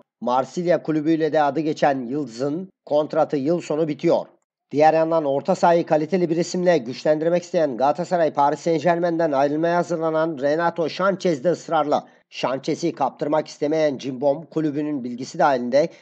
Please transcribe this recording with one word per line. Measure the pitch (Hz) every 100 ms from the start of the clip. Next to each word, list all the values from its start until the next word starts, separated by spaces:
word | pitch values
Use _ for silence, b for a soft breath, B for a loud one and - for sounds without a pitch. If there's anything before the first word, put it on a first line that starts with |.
| _ -
Marsilya | 117 131 135 185 175 156
kulübüyle | - 156 151 160 156
de | 151
adı | 143 135
geçen | 156 147 151 135 117
yıldızın | 143 131 113 143 160 190 _
kontratı | - 147 151 156 147 147
yıl | 135 175
sonu | - 151 160
bitiyor. | 143 165 117 85 _ _ _ _
Diğer | 135 156
yandan | 160 160 165
orta | 143 139 160
sahayı | 180 175 170 160
kaliteli | 156 156 190 170
bir | 165
isimle | 170 185 180 160
güçlendirmek | 117 123 156 156 165 180
isteyen | 180 180 147 117
Galatasaray, | 135 151 170 175 151
Paris | 143 143 151
Saint-Germain'den | 175 160 170 170 175 165 165
ayrılmaya | 135 143 151 165 175
hazırlanan | 170 165 165 156 165 143
Renato | 143 156 170 170 151
Sanchez'de | - 190 190 185 143 175
ısrarlı. | 151 - 160 147 131 - B B
Sanchez'i | - 127 135 165 143 165
kaptırmak | - 127 - 147 156 151
istemeyen | - 147 160 151 127
Cimbom, | 127 127 143 143 160
kulübünün | 160 156 139 151 143
bilgisi | 123 120 131 165
dahilinde | 160 131 120 139 165 B